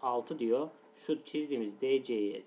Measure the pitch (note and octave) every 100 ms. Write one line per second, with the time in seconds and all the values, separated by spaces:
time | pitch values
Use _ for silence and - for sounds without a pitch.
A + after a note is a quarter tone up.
0 | C3 A#2+ A#2 D#3 A#2 A#2+ D#3 - - -
1 | - D#3 - D#3 D3+ C3 G#2+ G2+ C3 C3+
2 | C3 A2+ G2+ F#2+